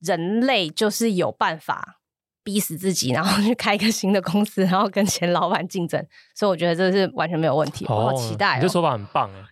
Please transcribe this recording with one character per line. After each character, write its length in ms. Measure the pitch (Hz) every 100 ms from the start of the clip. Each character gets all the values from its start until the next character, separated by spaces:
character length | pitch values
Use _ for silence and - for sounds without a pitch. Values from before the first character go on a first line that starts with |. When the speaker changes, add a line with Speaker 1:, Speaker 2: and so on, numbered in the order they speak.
Speaker 1:
人 400 | 165 175 170 220
类 280 | 262 240 165
就 220 | - 214
是 220 | - 233
有 180 | 185 131
办 280 | - 196 160
法 400 | - - - - _ _ _ _
逼 180 | - 202
死 160 | - 160
自 160 | 190
己， 180 | 170 127
然 120 | 123
后 200 | 180 196
去 100 | 208
开 200 | 240 240
一 40 | 208
个 120 | 214
新 220 | 214 190
的 100 | 202
公 220 | 185 196
司， 180 | 208 -
然 180 | 185 185
后 80 | 202
跟 160 | 196
前 260 | 208 - 175
老 180 | 170 170
板 160 | 190 170
竞 200 | 190 165
争， 160 | 151 156 - -
所 120 | - 208
以 20 |
我 80 | 175
觉 100 | 170
得 80 |
这 180 | 170 185
是 180 | 196 185
完 140 | - 160
全 100 | 165
没 80 | 160
有 80 |
问 140 | 139 143
题， 140 | - 196
Speaker 2:
哦， 100 | 107
Speaker 1:
我 60 | 120
好 60 |
期 220 | 135 117 110
待 180 | 202
哦。 20 | 131
Speaker 2:
你 60 |
这 60 | -
说 120 | 175
法 120 | 160
很 120 | 117 101
棒 220 | 156 101
啊。 100 | 98 98